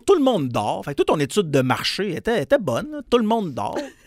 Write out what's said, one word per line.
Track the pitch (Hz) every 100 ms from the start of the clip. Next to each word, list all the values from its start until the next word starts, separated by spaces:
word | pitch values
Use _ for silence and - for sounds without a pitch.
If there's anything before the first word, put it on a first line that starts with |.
| -
tout |
le | 381
monde | 262 208 131
dort. | 113 107 160
Fait | -
que | 143
toute | -
ton | 156
étude | 143 208 160
de | 139
marché | 131 123 - - 202
était, | 147 214 226
était | 139 285
bonne, | 190 - 302
là. | 294 -
Tout | 240
le | 214
monde | 233 180
dort. | 123 104 - 277 -